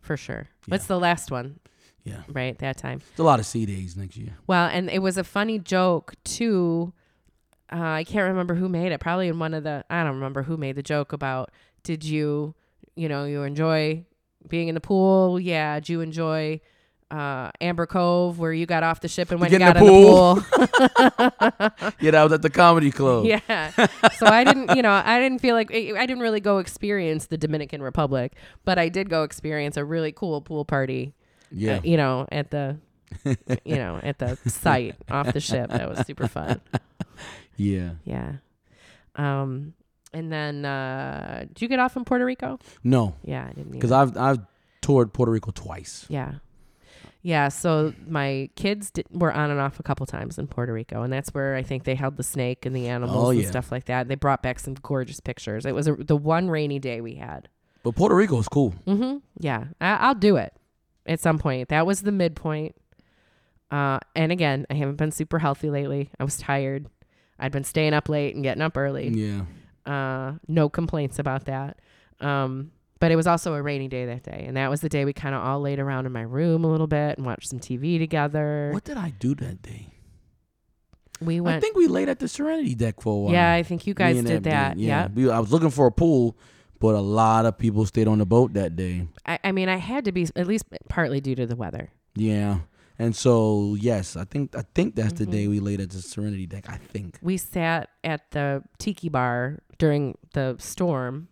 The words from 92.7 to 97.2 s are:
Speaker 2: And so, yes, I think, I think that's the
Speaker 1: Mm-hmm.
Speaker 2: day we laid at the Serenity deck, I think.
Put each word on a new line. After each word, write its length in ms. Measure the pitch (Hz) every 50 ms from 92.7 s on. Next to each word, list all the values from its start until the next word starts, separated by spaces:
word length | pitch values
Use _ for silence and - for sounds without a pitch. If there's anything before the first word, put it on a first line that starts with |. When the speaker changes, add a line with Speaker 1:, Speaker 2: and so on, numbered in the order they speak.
| _ _ _ _ _ -
Speaker 2:
And 160 | 113 117 110
so, 600 | - - 127 120 113 110 107 107 104 101 101 104 101
yes, 380 | 104 120 117 101 90 - -
I 80 | 82 95
think, 320 | - - 143 143 131 -
I 80 | - 117 _ _
think 220 | - 180 226 -
that's 160 | 117 110 107
the 120 | 87 - 107
Speaker 1:
Mm-hmm. 60 | 95
Speaker 2:
day 160 | 95 104 104 104
we 120 | 104 104
laid 200 | 98 101 101 95
at 80 | 95 87
the 100 | 95 95
Serenity 460 | 90 - - - 104 104 101 95 92
deck, 180 | 85 92 101 - -
I 80 | 123 110
think. 400 | - - - - 101 85 - -